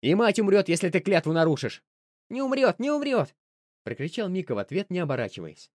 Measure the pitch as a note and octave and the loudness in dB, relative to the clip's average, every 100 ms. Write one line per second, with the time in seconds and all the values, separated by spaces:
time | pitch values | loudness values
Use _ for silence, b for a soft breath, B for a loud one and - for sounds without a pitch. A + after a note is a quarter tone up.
0 | B2 F#3+ A#3 G3 G3+ G3+ F#3+ E3 F3+ E3+ | 2 2 2 2 4 4 4 0 0 0
1 | D3+ F3+ D#3 E3 E3 C#3+ A#2+ - _ _ | 2 0 2 2 2 2 -4 -8 _ _
2 | _ _ _ B3 C4+ C#4 B3+ - C4 D4 | _ _ _ -6 -2 2 2 2 -2 -2
3 | C#4+ B3 - _ _ _ _ _ - A#2+ | 0 -2 -2 _ _ _ _ _ -12 -8
4 | D3 - G3+ F#3 F3+ A2 G2 E3+ G3+ F3+ | -8 -6 -4 -4 -4 -4 -4 -6 -4 -4
5 | D#3+ B2+ G#2+ - D#2+ D#2 - | -2 -4 -4 -8 -14 -14 -20